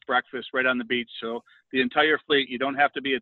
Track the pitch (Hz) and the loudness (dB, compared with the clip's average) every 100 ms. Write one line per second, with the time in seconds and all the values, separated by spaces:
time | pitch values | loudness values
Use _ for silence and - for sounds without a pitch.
0 | - 123 - 127 - 131 127 127 117 123 | -2 -2 -2 -12 -8 -2 0 0 -2 -4
1 | 117 - 113 117 _ _ - 131 127 151 | -4 -10 -10 -10 _ _ -6 0 0 2
2 | 156 147 - 143 127 123 135 139 143 147 | 2 2 2 0 0 -4 -4 2 0 0
3 | 135 127 | -4 -4